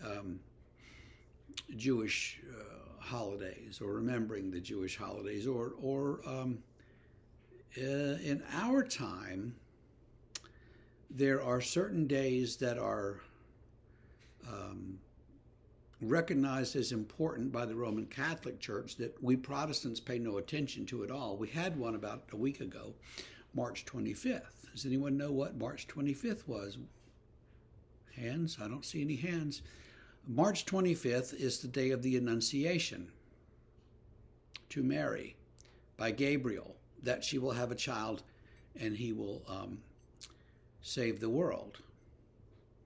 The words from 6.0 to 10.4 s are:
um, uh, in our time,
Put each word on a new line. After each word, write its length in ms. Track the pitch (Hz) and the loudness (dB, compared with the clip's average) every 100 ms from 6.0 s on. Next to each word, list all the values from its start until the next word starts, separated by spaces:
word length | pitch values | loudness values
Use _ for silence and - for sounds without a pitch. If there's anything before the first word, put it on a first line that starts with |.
| 143 143 - | 0 -2 -4
um, 360 | 131 127 117 - - - - - - - - - - - - | -2 -2 -2 -6 -20 -20 -20 -20 -20 -20 -20 -20 -20 -14 -4
uh, 40 | |
in 640 | 131 139 143 143 147 143 - | 0 2 2 0 0 -2 0
our 320 | 147 226 269 | 0 4 6
time, 720 | 262 - 113 92 98 92 113 120 - - - - - - - - | 4 0 -4 -4 -6 -6 -6 -8 -18 -20 -20 -20 -20 -20 -14 -14